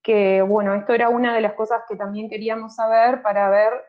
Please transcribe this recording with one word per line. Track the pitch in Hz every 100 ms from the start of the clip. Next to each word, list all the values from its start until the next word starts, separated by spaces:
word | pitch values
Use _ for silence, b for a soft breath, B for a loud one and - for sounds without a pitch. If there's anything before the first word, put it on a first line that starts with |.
que, | - 214 196 190
bueno, | 190 214 202
esto | 202 202
era | 233 233
una | 240 247 233
de |
las | 208
cosas | 208 220 233 -
que | 196
también | 202 208 220
queríamos | 214 220 226 226 226
saber | 226 226 233 240
para | 214 202 196
ver | 202 214 254